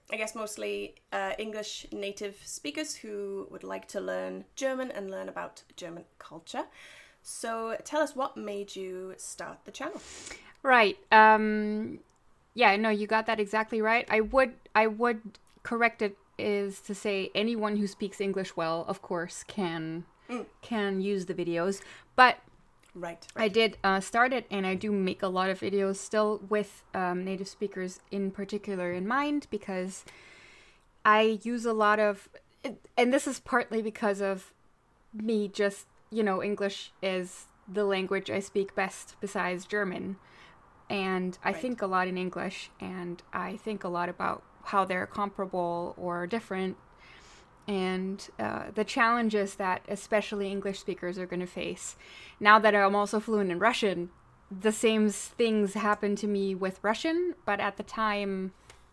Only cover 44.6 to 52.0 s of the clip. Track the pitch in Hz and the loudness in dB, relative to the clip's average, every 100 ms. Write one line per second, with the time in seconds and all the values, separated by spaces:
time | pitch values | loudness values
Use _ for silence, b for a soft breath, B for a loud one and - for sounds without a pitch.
44.6 | - 202 185 185 202 - 202 202 190 185 | 0 2 2 0 -2 -4 -4 -4 -4 -2
45.6 | 170 170 175 - 180 175 175 233 - 185 | -2 -2 -6 -6 -6 -4 -4 -4 -4 -4
46.6 | 190 - - B B B B B B - | -4 -6 -16 B B B B B B -16
47.6 | - 196 185 185 190 196 - - 214 - | -4 -2 0 -2 -4 -6 -12 -6 -4 -4
48.6 | - 214 214 269 226 240 226 214 196 - | -6 -4 -2 2 4 4 2 2 0 -2
49.6 | 190 185 - 202 - 208 - 208 196 196 | -2 -2 -4 -10 0 0 0 -4 -4 -4
50.6 | 196 196 - 180 180 185 180 180 180 175 | -4 -6 -8 -6 -6 -6 -6 -6 -6 -6
51.6 | 170 180 - - | -8 -8 -12 -14